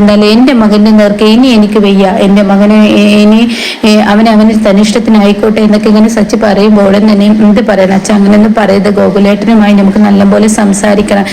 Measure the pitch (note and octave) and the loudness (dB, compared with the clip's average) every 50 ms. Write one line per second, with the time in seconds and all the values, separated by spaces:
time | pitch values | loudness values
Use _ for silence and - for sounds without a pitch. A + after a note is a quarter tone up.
0 | G3+ G#3 G#3 G#3 G#3 G#3 G#3+ A#3+ C4 C#4+ C4+ A3+ A3 G3+ G#3 G#3 G#3 A3 G#3+ G#3 | 0 0 2 0 0 0 2 2 2 2 0 0 0 0 0 2 2 2 2 2
1 | G#3 G3+ G#3 G#3 A3 G#3+ A3 B3 C4+ C4 A#3 G#3 G#3 G3+ - A3 G3+ G3 G3 G3 | 2 0 0 0 0 0 2 2 2 2 2 0 0 0 0 0 0 0 0 0
2 | G3 F#3+ - G#3 G#3 F#3+ G3 G#3 G3+ G3 G3 G3 G#3 G#3 G#3+ G#3+ G#3 G#3 G#3+ G#3 | 0 0 0 -2 0 0 0 0 0 0 0 0 0 2 2 2 2 2 0 0
3 | - - G#3 G#3 G#3 G#3 A3 A3+ A#3+ A#3 - - - - - - - G#3+ G#3+ G#3+ | 0 0 0 0 2 2 2 2 0 -2 -4 -8 -10 -12 -10 -4 -2 0 0 0
4 | - G3+ G#3 G#3+ A3+ A#3 A3 G#3+ G#3+ A3+ G#3+ G#3+ - G#3 G3 G3+ G#3+ - - A#3 | 0 0 0 0 0 2 2 2 2 0 0 0 0 0 0 0 0 0 -2 -2
5 | - A3 A3 G3+ G3+ G3+ G#3 - - A3 G#3+ A3 G#3+ G#3 G#3 G#3+ G#3+ A3 G#3 G#3+ | -2 0 0 2 2 0 -2 0 -2 -2 -2 0 0 0 0 0 0 0 2 2
6 | A3 A#3 A#3 A3 G3+ - A#3+ G#3 A3 D#3 - G3 G#3 A3 G#3+ G3+ G3+ G3 G3 G#3 | 0 0 0 -4 -4 -4 -4 -2 -2 -2 -2 0 0 2 2 2 2 0 0 0
7 | G#3+ G#3+ G#3 G3 G3+ G#3+ G#3+ G#3+ G#3+ G#3 G3 A3+ A3 G#3+ G3 F#3+ F#3+ F#3 G3 F#3+ | 0 0 0 0 0 0 0 2 2 2 2 0 0 -2 0 0 0 0 -2 -4
8 | G3 G3+ G#3 G3+ G3 G3 G#3 G#3 G#3+ A3 A3 A3+ G#3 F#3+ G3 G3+ F#3 G#3 G3 G3+ | -2 -2 -2 0 2 2 2 2 2 0 0 -2 0 0 -2 0 -2 -2 -2 -2
9 | G3 F#3+ F#3 G3 G3+ G3 G#3 G3+ - A#3 A3+ G#3+ G#3 G#3 G#3 G3+ G3 G3 - G#3+ | -2 -2 0 0 0 0 -2 -2 -2 0 0 2 2 2 2 2 0 0 0 0
10 | G#3 G3+ G3+ G3 G3+ G3 G#3 G#3 G#3+ G#3+ - A3+ G#3 - - - - G#3 G3+ G#3 | 0 0 2 0 0 0 0 0 0 -2 -2 -2 -2 -2 -2 -2 -2 -2 -2 -2
11 | G#3+ - G#3 G3 G3 - | -2 -2 -2 -4 -4 -6